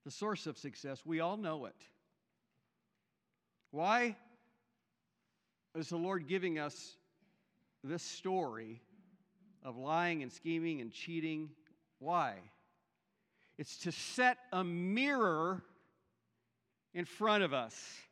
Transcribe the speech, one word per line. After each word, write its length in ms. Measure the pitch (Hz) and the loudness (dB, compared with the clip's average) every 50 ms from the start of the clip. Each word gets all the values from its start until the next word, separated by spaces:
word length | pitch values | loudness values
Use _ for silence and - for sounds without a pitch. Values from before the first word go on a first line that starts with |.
| _ | _
The 80 | 147 | -12
source 360 | 135 - 202 214 208 - - | -6 -2 0 0 0 0 -2
of 100 | 160 135 | -6 -8
success. 460 | - - 143 117 - - 139 135 - - | -6 -8 -10 -10 -8 -8 -8 -8 -8 -4
We 140 | 156 165 160 | -2 0 2
all 180 | 165 170 196 | 2 2 0
know 280 | 214 214 170 156 151 123 | 0 -2 -4 -4 -4 -6
it. 100 | 98 - _ - - _ _ _ _ _ _ _ _ _ _ _ _ _ _ _ _ _ _ _ _ _ _ _ _ _ _ _ _ _ _ _ _ _ _ _ _ | -8 -10 _ -20 -20 _ _ _ _ _ _ _ _ _ _ _ _ _ _ _ _ _ _ _ _ _ _ _ _ _ _ _ _ _ _ _ _ _ _ _ _
Why 460 | - 147 165 196 220 247 240 240 208 - - - - _ _ _ _ _ _ _ _ _ _ _ _ _ _ _ _ _ _ _ _ _ _ _ _ _ _ _ _ | -4 0 2 4 4 4 4 2 0 -4 -12 -20 -20 _ _ _ _ _ _ _ _ _ _ _ _ _ _ _ _ _ _ _ _ _ _ _ _ _ _ _ _
is 140 | 160 160 - | -6 -4 -2
the 80 | 170 | 0
Lord 300 | 170 170 185 190 185 156 | 0 2 2 0 0 0
giving 300 | 135 185 190 180 180 165 | 0 0 0 2 2 0
us 380 | 156 147 147 - - - - - _ _ _ _ _ _ _ _ _ _ _ _ _ _ _ _ _ - | 0 -2 -4 -6 -8 -14 -16 -16 _ _ _ _ _ _ _ _ _ _ _ _ _ _ _ _ _ -8
this 180 | 135 160 170 | -6 -6 -4
story 800 | - - - - - 185 185 185 170 131 113 113 113 110 113 117 - _ - - - - - _ _ _ _ _ - - - - - | -6 -8 -10 -6 -2 2 2 2 2 0 -2 -6 -8 -10 -12 -14 -16 _ -20 -20 -20 -20 -20 _ _ _ _ _ -20 -20 -20 -14 -12
of 100 | 135 120 | -10 -10
lying 480 | 123 131 143 160 165 175 175 170 156 139 | -6 -2 0 2 2 4 2 0 0 -4
and 80 | 123 | -6
scheming 480 | - - - 165 165 165 165 165 160 139 | -10 -8 -4 -2 0 0 0 0 -2 -2
and 140 | 120 117 - | -4 -6 -8
cheating. 560 | - - - 170 160 156 160 160 156 156 151 147 _ _ - - _ _ _ _ _ | -10 -8 -4 -4 -2 -2 -2 -2 -4 -6 -8 -12 _ _ -20 -20 _ _ _ _ _
Why? 360 | 131 151 175 175 151 127 101 95 90 104 - _ _ _ _ _ _ _ _ _ _ _ _ _ _ _ _ _ _ _ _ | -4 0 2 2 2 2 -2 -6 -14 -18 -20 _ _ _ _ _ _ _ _ _ _ _ _ _ _ _ _ _ _ _ _
It's 220 | - 147 - - - | -10 -10 -10 -10 -6
to 120 | - - | -4 -4
set 460 | - - - - - - 254 247 247 254 - - - | -4 -4 -6 -4 2 6 6 6 6 4 -4 -4 -2
a 100 | 185 185 | 0 0
mirror 1000 | 175 175 170 175 185 202 233 269 285 285 262 226 190 160 156 160 175 190 180 - - - _ _ _ _ _ _ _ _ _ _ _ _ _ _ _ _ _ _ _ _ _ _ _ - | 0 0 0 0 0 2 2 2 4 4 4 4 4 4 4 2 0 0 -2 -6 -12 -20 _ _ _ _ _ _ _ _ _ _ _ _ _ _ _ _ _ _ _ _ _ _ _ -4
in 100 | 175 175 | -4 -4
front 400 | - - - 214 220 208 208 196 | -4 -2 2 4 6 8 8 6
of 100 | 160 135 | 6 4
us. 220 | 131 120 110 - - - - - - - - | 2 0 -2 -6 -12 -14 -14 -14 -16 -18 -20